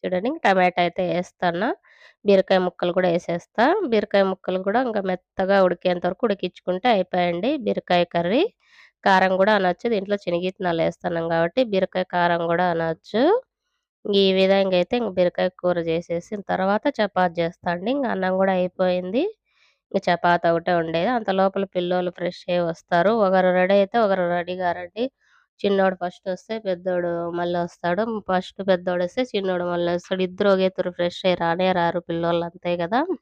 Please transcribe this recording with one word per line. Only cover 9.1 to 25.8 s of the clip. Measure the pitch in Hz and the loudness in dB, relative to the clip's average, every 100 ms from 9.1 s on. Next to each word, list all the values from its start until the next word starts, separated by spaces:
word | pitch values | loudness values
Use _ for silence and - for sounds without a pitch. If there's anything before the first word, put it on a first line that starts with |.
| 190 185 185 | 4 4 2
కూడా | 196 214 | 4 4
అనొచ్చు, | 185 175 240 | 2 0 -2
దీంట్లో | 220 196 208 | -2 -2 -4
శనగిత్తనాలు | - 175 180 - 180 165 | -2 -2 -2 -4 -4 0
వేస్తున్నాం | 165 - 180 170 165 | -2 -2 -6 -4 -2
కాబట్టి | 165 170 - 247 | 0 0 0 0
బీరకాయ | 190 185 185 185 | 0 -2 -4 -4
కారం | 175 175 170 170 | 0 2 0 0
కూడా | 170 180 | 0 0
అనొచ్చు. | 165 165 160 - 208 285 466 - _ _ _ _ _ - | 0 -2 -6 -4 0 2 2 -2 _ _ _ _ _ -2
ఈ | 196 196 | 2 4
విధంగా | 190 190 196 190 180 | 4 4 4 2 0
అయితే | 180 240 | 0 -2
ఇంక | 220 | -2
బీరకాయ | 185 175 - 185 - | 0 0 0 -4 -2
కూర | 180 175 | -2 -2
చేసేసిన | 165 165 170 170 - 208 - | -2 -4 -4 -8 -6 -12 -4
తర్వాత | 180 190 208 285 | -2 0 0 -2
చపాతీ | 269 208 - 185 170 | -2 -2 0 -2 0
చేస్తా | 170 - 185 | -4 -4 -6
అండి. | 175 196 | -4 -2
ఇంక | 277 247 | -2 -2
అన్నం | 190 185 185 | -2 -2 0
కూడా | 190 | 2
అయిపోయింది, | 185 180 - 180 180 180 220 392 - _ _ _ _ _ | 2 -2 -2 -2 0 -2 -4 -4 -6 _ _ _ _ _
ఇంక | 190 | -4
చపాతీ | 190 175 175 175 170 | -2 0 2 2 2
ఒకటే | 170 170 175 | 0 0 0
ఉండేది. | 165 165 190 | 0 -2 0
అంత | 247 208 | -2 -2
లోపల | 190 190 196 196 | 0 0 0 -4
పిల్లోళ్ళు | 180 175 180 180 | -4 -2 -2 -2
ఫ్రెష్ | - 175 - - | -4 -8 -8 -4
అయ్యి | 175 | -2
వస్తారు. | 170 165 _ 175 180 226 | -2 -4 _ 2 2 2
ఒకరు | 196 185 185 | 2 4 4
రెడీ | 180 180 202 | 2 4 4
అయితే | 190 240 | 2 2
ఒకరు | 214 190 175 | 2 2 0
రెడీ | 175 175 185 | -2 -4 -4
కారండి. | 180 175 175 214 262 _ _ _ _ _ | -4 -4 -8 -6 -8 _ _ _ _ _
చిన్నోడు | 208 196 | 0 2